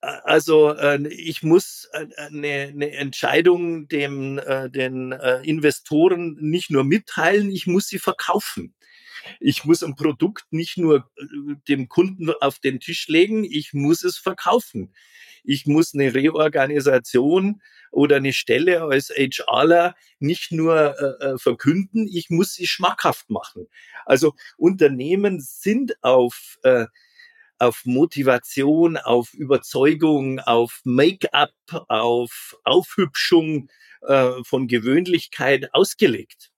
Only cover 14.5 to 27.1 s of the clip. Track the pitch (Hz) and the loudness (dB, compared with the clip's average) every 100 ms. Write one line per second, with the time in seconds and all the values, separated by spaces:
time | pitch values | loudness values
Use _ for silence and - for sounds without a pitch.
14.5 | 233 - 110 92 _ _ _ - - - | -2 -2 -12 -12 _ _ _ -20 -18 -6
15.5 | 139 147 147 165 143 139 131 143 160 156 | -4 2 2 2 0 0 2 0 2 0
16.5 | 147 135 147 139 131 120 123 143 180 190 | 0 0 0 2 2 2 0 2 2 0
17.5 | 208 _ _ _ - 147 143 135 131 - | -4 _ _ _ 0 4 4 2 -4 0
18.5 | 117 170 175 160 139 139 - 135 - - | 2 2 0 2 0 0 -2 -2 -2 -2
19.5 | 120 151 170 175 - _ _ 143 175 - | 2 6 6 4 -2 _ _ -4 -4 -4
20.5 | 165 160 160 147 135 143 135 135 131 - | -2 0 2 2 0 -6 -4 -6 -4 -4
21.5 | 120 139 175 190 226 214 175 - 165 185 | 0 0 0 -2 -4 -4 -6 -4 0 0
22.5 | - 175 - 190 202 165 127 - 104 - | -2 -6 -2 -2 0 -2 -2 -6 -8 -8
23.5 | - 87 _ - - - 135 160 - - | -18 -20 _ -20 -20 0 2 2 -2 -20
24.5 | _ 170 190 147 131 135 190 202 185 135 | _ 0 4 2 2 -2 0 0 -2 -8
25.5 | - - 220 277 - 127 127 123 - - | -8 -2 -2 -2 -4 2 4 4 -2 -20
26.5 | - 131 123 113 _ _ | -2 2 2 0 _ _